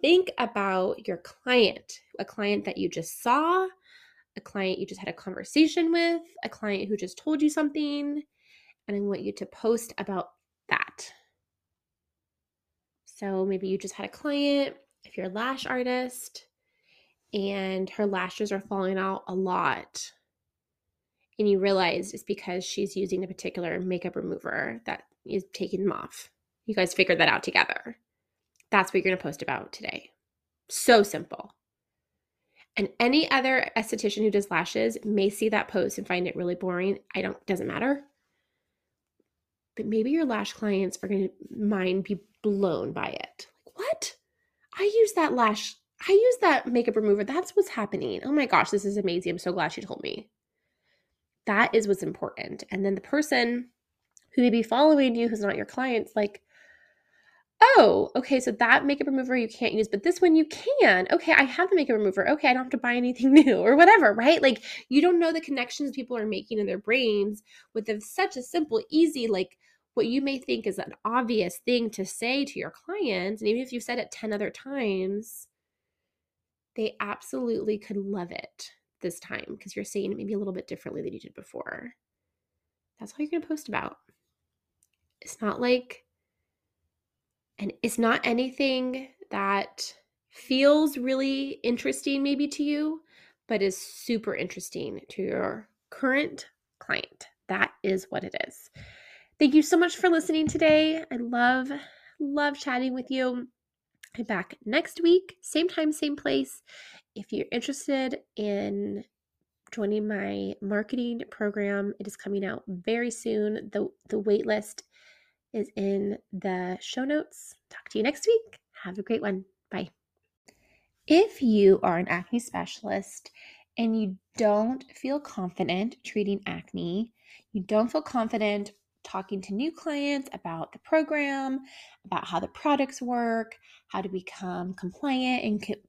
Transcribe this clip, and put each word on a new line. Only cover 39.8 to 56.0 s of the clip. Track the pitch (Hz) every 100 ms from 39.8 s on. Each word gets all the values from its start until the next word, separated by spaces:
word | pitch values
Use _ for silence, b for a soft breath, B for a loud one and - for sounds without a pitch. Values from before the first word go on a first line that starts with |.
| -
maybe | 220 240
your | 320 285
lash | 214 202
clients | - 214 196 190 -
are | 190
gonna, | 196 190 - -
mind | 233 208 196 185 190
be | 190 190 - _
blown | 214 196 190 127 127
by | - -
it. | - - - - _ -
Like, | -
"What? | 494 640 - - _ _ _ _ _ -
I |
use | 403 440 415
that | 359 311
lash, | 247 226 214 - - _ _ -
I |
use | 392 494 466
that | 370 277 247
makeup | 240 233 214
remover. | 214 202
That's | 202 302 370 415
what's | 370
happening. | - 208 185 123 90
Oh | 254
my | 294 262
gosh, | 170 -
this | 202 196
is | 202
amazing. | 185 175 175
I'm | 175
so | 180
glad | 180 160
she | -
told | 202 -
me." | - - - _ _ _ _ _ _ _ _ _ _ _ -
That | 202 240
is | 226 214
what's | 196
important. | 160 180 - - - - -
And | 196 196
then |
the | 196
person | - 294 302 254 233 240 247 _ _ _ _ _ _ -
who |
may | 247
be | 233
following | 220 240 302 294 262 233
you, | 233
who's | 220
not | 202 -
your | 202
client's | - 262 233